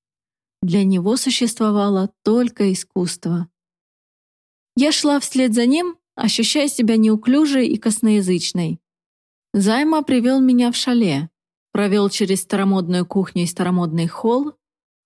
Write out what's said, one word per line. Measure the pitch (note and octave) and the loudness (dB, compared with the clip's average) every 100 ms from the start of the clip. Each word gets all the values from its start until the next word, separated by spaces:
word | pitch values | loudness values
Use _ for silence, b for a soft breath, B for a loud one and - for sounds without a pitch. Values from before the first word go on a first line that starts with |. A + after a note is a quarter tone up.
| _ _ _ _ _ _ F3+ | _ _ _ _ _ _ -2
Для | G3+ | 2
него | F#3+ F#3 F#3+ C4 | 2 2 0 -2
существовало | C4 - A#3 - G#3+ G#3 G3+ F#3+ G3 - | -2 -2 -2 0 0 2 0 0 -2 -4
только | G#3 A#3 A#3+ - G3+ | 0 0 0 0 -2
искусство. | F#3 - F#3+ F3 - E3+ E3+ E3+ _ _ _ _ _ _ _ _ _ _ _ _ | -2 -4 -4 -4 -4 -4 -4 -6 _ _ _ _ _ _ _ _ _ _ _ _
Я | A#3+ D4 | -2 0
шла | D#4 D4 C#4+ | 0 0 0
вслед | - C4 B3+ | 0 0 0
за | A3+ | 2
ним, | A#3+ D#4 F4+ E4 _ - | 2 0 -2 -8 _ -6
ощущая | A3+ - A3 D4+ C#4+ | -4 -2 -2 0 -2
себя | - A3+ A3 | 0 0 2
неуклюжей | A3 G#3+ A#3 C#4 D4+ C4+ A#3+ | 2 2 2 2 2 2 0
и | G#3+ | -2
косноязычной. | A3+ G#3+ A3 G#3 F#3 F3+ - F3+ D#3+ E3 _ _ _ _ _ _ _ | -2 0 2 2 2 -2 -2 -4 -4 -6 _ _ _ _ _ _ _
Займа | G3+ G3 A#3 D4+ D#4 | 0 2 2 2 0
привел | D4 B3+ A#3+ C4+ | 0 0 2 2
меня | C4 B3 A#3+ | 4 4 2
в | A#3+ | 0
шале, | - A#3+ G3 C#3 E3 - _ _ _ | 0 0 2 0 -4 -12 _ _ _
провел | G3+ G3+ G#3 G3+ | -2 0 2 0
через | - F#3+ F#3+ | 0 -2 -2
старомодную | - G3 G3 F#3+ E3+ F3+ F3 | -2 -2 0 0 0 -2 -2
кухню | G3 F3+ F3+ | -2 -2 -2
и | F3 | -4
старомодный | - F3+ F3+ E3+ E3 E3 | -2 -2 0 -2 -2 -4
холл, | - A3+ B3 D4 - _ _ _ _ | -2 -2 0 -2 -10 _ _ _ _